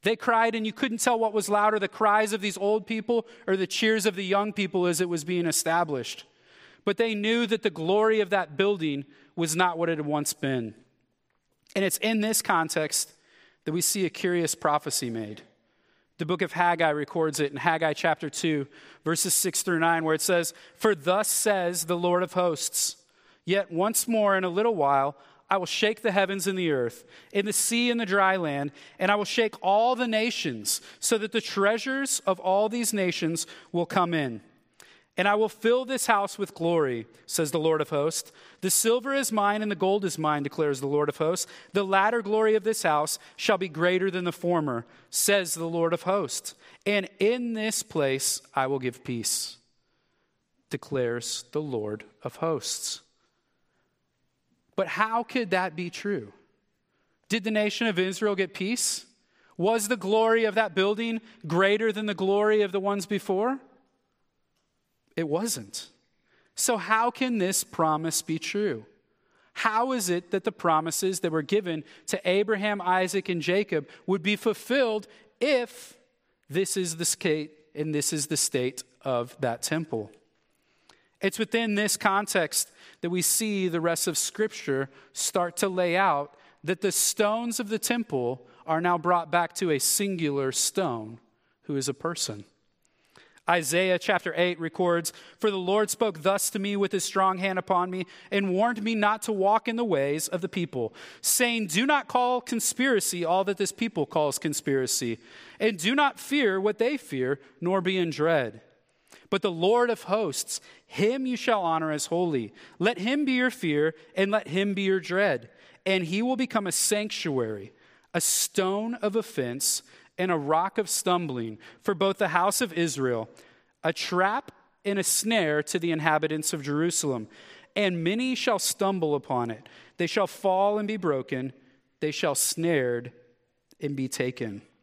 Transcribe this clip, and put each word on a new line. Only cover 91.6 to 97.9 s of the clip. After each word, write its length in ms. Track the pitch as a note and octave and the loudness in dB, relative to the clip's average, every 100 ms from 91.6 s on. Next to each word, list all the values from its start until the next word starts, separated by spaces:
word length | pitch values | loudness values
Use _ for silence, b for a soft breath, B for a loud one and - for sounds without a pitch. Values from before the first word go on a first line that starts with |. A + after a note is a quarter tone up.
who 140 | - C#3+ | -6 -4
is 120 | C3+ | -4
a 60 | |
person. 500 | C3 D#3+ E3+ - G#2 G2 _ _ _ _ b b b b b - | -4 -6 -4 -6 -8 -14 _ _ _ _ b b b b b 0
Isaiah 500 | F3 C#3+ E3 F#3 F3+ | 0 2 2 2 2
chapter 340 | - F#3+ - D#3+ | 2 0 0 0
eight 220 | F3+ E3+ | 0 0
records, 520 | E3 - F3+ E3+ E3 B B B | -6 0 2 2 0 B B B
For 120 | A3 | -2
the 80 | G3 | -2
Lord 320 | F3+ G3+ G#3+ | 0 2 2
spoke 320 | - A3 D#3+ | 0 -2 0
thus 260 | D#3+ G3 - | 0 0 0
to 100 | G#3+ | -4
me 160 | G3 G3+ | -2 0
with 160 | G3 | 0
his 120 | F#3+ | -2
strong 340 | - G3 F#3+ F#3 | -2 2 2 2
hand 200 | G3 F#3 | -2 -2
upon 320 | - F#3 F3+ | 0 0 0